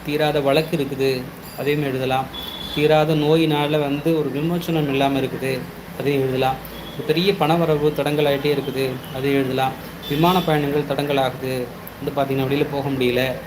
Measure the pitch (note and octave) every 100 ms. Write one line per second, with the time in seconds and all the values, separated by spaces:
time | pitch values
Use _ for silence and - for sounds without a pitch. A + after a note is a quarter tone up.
0 | - D3+ D3+ D3 C#3 C#3+ D#3 E3 C3+ C3
1 | C3+ C3 B2 - - - C3 D3+ C#3+ C3
2 | C3 C3 C3+ - - - - - D3+ D#3
3 | D3+ D#3 D3 D#3+ D#3+ D3 D3 D3+ C#3+ C#3+
4 | E3 D#3+ C#3 C3+ D#3+ F3 E3+ E3 D3 C3+
5 | C#3 C#3 C3 B2+ C3 B2+ A#2+ - - -
6 | C3 C#3 C3+ C3 C3 B2+ - - - -
7 | - D#3 F#3+ G3 D3+ E3+ D#3+ D3+ D3+ D3
8 | C#3+ D3 D3 C#3 D3 C#3 C3+ B2+ C3 B2+
9 | - C3+ C#3 C#3 C3 C3 C3 C3 - -
10 | - C#3+ E3+ F#3 E3+ D3+ C#3+ D3 C#3+ C#3
11 | C#3+ C#3+ C3 - C3 C3 A#2+ - - -
12 | - C#3+ C3+ C3+ C3 C#3+ D3 C#3+ C#3 C3+
13 | B2 B2 C3 -